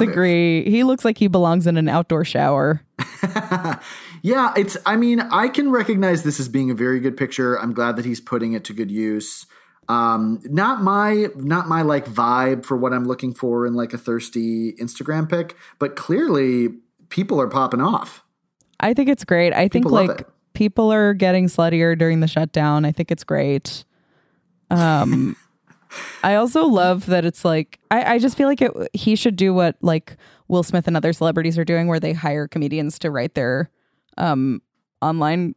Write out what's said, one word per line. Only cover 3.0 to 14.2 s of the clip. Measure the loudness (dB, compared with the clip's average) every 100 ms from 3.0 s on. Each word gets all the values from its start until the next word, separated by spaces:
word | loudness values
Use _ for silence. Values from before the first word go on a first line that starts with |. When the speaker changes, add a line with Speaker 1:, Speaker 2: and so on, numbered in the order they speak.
| -14 -6
Speaker 2:
<laughs> | -4 -4 -4 -4 -4 -8 -12 -20 -20 -8
Yeah, | -2 2 2
it's, | 0 -2 -2
I | 0 2
mean, | 2 0
I | 0 0 0
can | 0 0
recognize | 0 2 0 2 0
this | -2 -4
as | -4
being | -2 -2
a |
very | -2 0 0
good | -2 -4
picture. | -6 -2 -2 -2
I'm | -4
glad | -2 -2 -2
that |
he's | -6 -8
putting | -6 -4 -4
it | -6
to | -8
good | -8 -6
use. | -4 -4 -4 -6 -12 -16 _ _ _ -4
Um, | 0 0 0 -2 -4
not | -4 -2 0 0
my, | 0 0 0 0 -2 -4
not | -4 -2 0
my, | 0
like, | 0 -2
vibe | -4 -2 0 2 0 -2 -4
for | -2
what | -2
I'm | -2 -2
looking | -4 -6
for | -4 -2 0 0
in, |
like, | -2 -4
a | -6
thirsty | -6 -6